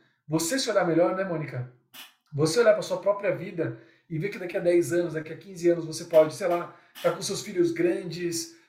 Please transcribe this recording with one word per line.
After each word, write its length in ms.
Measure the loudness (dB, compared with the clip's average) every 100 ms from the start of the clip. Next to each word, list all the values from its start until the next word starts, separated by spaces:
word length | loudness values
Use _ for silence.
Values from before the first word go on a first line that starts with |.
| _ _ -4
você 320 | -2 -2 -2
se 120 | 0
olhar 160 | 2 2
melhor, 280 | 4 2
né, 100 | 0
Mônica? 460 | -4 -4 -6 -8 -10 -14 _ -20 -20 _ _
Você 280 | 0 2 4
olhar 120 | 6
pra 80 | 4
sua 220 | 0 -2
própria 340 | 0 0 -2 -4
vida 420 | -4 -4 -4 -6 -16 _ -10
e 100 | -6
ver 120 | -6
que 80 | -6
daqui 180 | -8 -2
a 40 |
dez 340 | 2 4 4
anos, 180 | 0 -2
daqui 180 | -4 -10
a 60 | -14
quinze 320 | -16 0 2
anos 160 | 2
você 220 | 0 -10 4
pode, 280 | 6 6
sei 120 | 2 -2
lá, 280 | -2 -4 -14 _ -4
tá 100 | -2
com 80 | -2
seus 220 | -4 -6
filhos 280 | -4 0 0
grandes, 840 | 2 0 -2 -6 -6 -6 -6 -8 -16